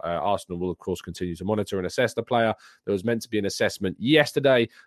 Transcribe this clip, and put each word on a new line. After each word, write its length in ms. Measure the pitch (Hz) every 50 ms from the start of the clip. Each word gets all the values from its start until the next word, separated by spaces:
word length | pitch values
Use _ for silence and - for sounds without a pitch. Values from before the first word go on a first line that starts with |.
| -
Uh, 140 | 82 87 82
Arsenal 380 | 73 101 101 95 - - 90 87
will, 120 | 90 90
of 80 | 82 -
course, 220 | - 98 90 -
continue 360 | - 92 85 - 92 90 85
to 80 | 82 90
monitor 320 | 98 110 107 101 - 104 95
and 80 | 92
assess 260 | 87 - - 127 113
the 100 | - -
player. 320 | 104 - 127 117 113 110 104 - - - - _ _
There 80 | -
was 120 | 101 95 90
meant 180 | 117 117 113
to 80 | - -
be 80 | - 107
an 80 | 98
assessment 500 | 98 - - 113 98 - - 98 95 - -
yesterday. 720 | 104 127 156 151 143 - - 151 135 135 131 123 117 - - - -